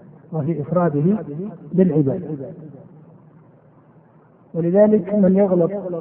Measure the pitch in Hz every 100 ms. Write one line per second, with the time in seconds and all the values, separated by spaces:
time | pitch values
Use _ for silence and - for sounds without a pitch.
0 | - - - 160 143 147 143 170 170 143
1 | 160 214 147 143 208 - - 175 185 151
2 | 135 90 143 143 127 - 156 - - -
3 | - - - - - _ _ _ _ _
4 | _ _ _ _ _ 165 170 190 214 214
5 | 180 208 185 190 202 180 165 202 180 165